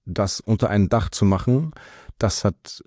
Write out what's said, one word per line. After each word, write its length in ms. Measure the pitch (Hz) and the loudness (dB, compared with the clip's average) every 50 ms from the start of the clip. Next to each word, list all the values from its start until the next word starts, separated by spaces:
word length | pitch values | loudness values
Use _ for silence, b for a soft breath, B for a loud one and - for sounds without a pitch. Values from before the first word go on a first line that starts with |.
| _ | _
das 360 | - 87 - 101 92 - - | -8 -4 -2 -2 -2 -4 -6
unter 280 | - - 113 - - - | -4 -2 0 0 0 2
einem 200 | 101 104 98 87 | 2 2 2 2
Dach 200 | - 113 98 - | 2 0 0 -2
zu 140 | - - 104 | -2 0 2
machen, 480 | 98 95 92 - 123 123 135 165 156 B B B B B B B B B - | 2 2 2 2 2 0 2 0 -4 B B B B B B B B B -4
das 260 | - 104 - - - | -2 -2 -2 0 -2
hat 400 | 101 90 - - - - - - | -2 -2 -4 -8 -20 -20 -20 -20